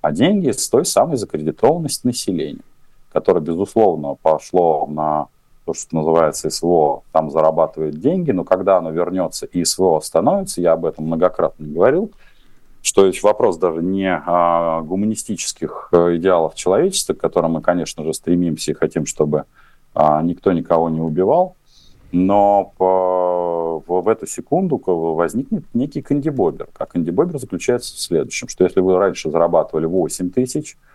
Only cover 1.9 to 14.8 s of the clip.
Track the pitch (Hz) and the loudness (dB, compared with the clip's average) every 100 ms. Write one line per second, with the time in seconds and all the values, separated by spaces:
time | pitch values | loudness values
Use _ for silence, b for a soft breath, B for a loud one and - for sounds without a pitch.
1.9 | - 123 120 - 87 76 - - _ - | -2 -4 -2 -4 -4 -4 -10 -20 _ -20
2.9 | - - - - 87 78 82 98 - 104 | -20 -6 0 2 2 0 -2 0 4 4
3.9 | 78 71 - 80 78 - 90 85 76 - | 2 -6 0 2 2 2 2 2 2 -2
4.9 | 76 78 76 71 _ _ _ - 78 - | -4 -2 -2 -4 _ _ _ -10 -10 -6
5.9 | 80 78 82 80 73 78 - 85 85 73 | -2 2 4 2 0 -6 -4 0 2 2
6.9 | 73 - 80 78 76 78 80 78 - 78 | 0 -2 -2 0 2 2 2 -2 -2 -6
7.9 | 76 139 185 165 92 - 92 95 95 82 | -2 -2 0 -2 -2 0 0 2 2 0
8.9 | 80 87 92 85 - - 87 82 - 92 | -4 -2 -2 -4 -6 -6 -4 -4 0 2
9.9 | 78 - 82 113 196 196 - 87 82 85 | 2 0 0 2 0 -4 -2 0 0 -2
10.9 | - 78 82 90 - 80 - 76 78 107 | -6 -6 0 0 0 -4 -4 -10 2 2
11.9 | 160 220 b b b b b - - - | 2 -4 b b b b b -20 -10 -2
12.9 | - 98 90 104 107 113 82 90 82 87 | 4 4 4 0 2 0 2 -2 0 -2
13.9 | 95 95 85 85 87 85 85 82 82 | -2 0 -2 0 2 4 2 0 -2